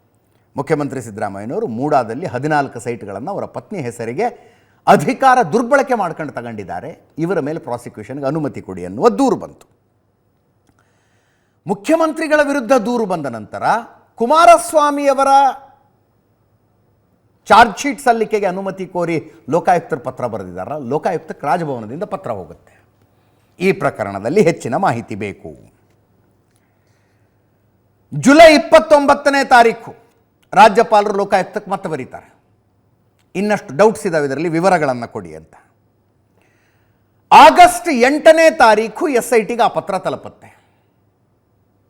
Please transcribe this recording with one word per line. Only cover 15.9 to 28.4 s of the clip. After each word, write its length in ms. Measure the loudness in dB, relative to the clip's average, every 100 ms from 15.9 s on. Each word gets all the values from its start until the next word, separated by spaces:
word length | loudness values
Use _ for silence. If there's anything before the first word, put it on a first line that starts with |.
| _ _ _ _ _ _ _ _ _ _ _ _ _ _ _ 2
ಚಾರ್ಜ್ 320 | 4 4 0
ಶೀಟ್ 240 | -8 -4
ಸಲ್ಲಿಕೆಗೆ 440 | -2 0 -2 -2 -2
ಅನುಮತಿ 420 | -4 -8 -10 -10
ಕೋರಿ 440 | -6 -4 -4 -8 -18 -4
ಲೋಕಾಯುಕ್ತರು 500 | -2 0 0 -2 -8
ಪತ್ರ 280 | -8 -8 -8
ಬರೆದಿದ್ದಾರಲ್ಲ, 600 | -8 -12 -12 -12 -12 -6
ಲೋಕಾಯುಕ್ತಕ್ಕೆ 580 | -4 -4 -6 -10 -10 -4
ರಾಜಭವನದಿಂದ 560 | -4 -4 -8 -10 -12
ಪತ್ರ 280 | -10 -10 -10
ಹೋಗುತ್ತೆ. 460 | -12 -12 -20 _ _ _ _ _ _ _ _ _ _
ಈ 120 | -2
ಪ್ರಕರಣದಲ್ಲಿ 720 | 0 -4 -4 -8 -6 -2 2
ಹೆಚ್ಚಿನ 340 | 2 0 -6 -2
ಮಾಹಿತಿ 400 | -2 -4 -8 -10
ಬೇಕು. 420 | -10 -12 -18 -20 _ _ _ _ _ _ _ _ _ _ _ _ _ _ _ _ _ _ _ _ _ _ _ _ _
ಜುಲೈ 420 | -2 4 8